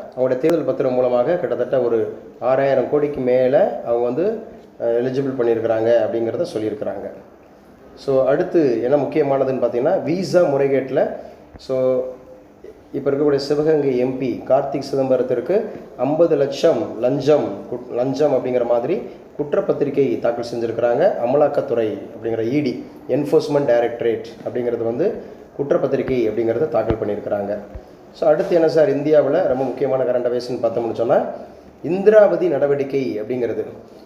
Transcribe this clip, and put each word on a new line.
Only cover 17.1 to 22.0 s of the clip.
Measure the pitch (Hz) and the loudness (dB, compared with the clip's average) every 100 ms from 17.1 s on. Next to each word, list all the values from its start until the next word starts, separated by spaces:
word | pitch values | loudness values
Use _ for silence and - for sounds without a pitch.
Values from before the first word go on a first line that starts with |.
| 143 139 151 165 - - | 0 2 2 2 -6 -10
கு-, | 120 - | -10 -6
லஞ்சம் | 117 131 135 151 | -4 -2 0 2
அப்படிங்கிற | 131 127 123 120 | 2 0 0 2
மாதிரி | 120 131 214 - - - - | 0 0 -4 -6 -14 -14 -8
குற்றப்பத்திரிகை | 147 - - 143 151 139 131 110 | -2 -2 0 -2 0 0 0 0
தாக்கல் | 120 120 117 117 | -2 -2 -6 -4
செஞ்சிருக்கிறாங்க | 113 110 120 123 190 - 120 | -4 0 0 2 2 0 0
அமலாக்கத்துறை | 143 147 - 131 117 110 | 2 2 0 -2 0 0
அப்படிங்கிற | 98 | -4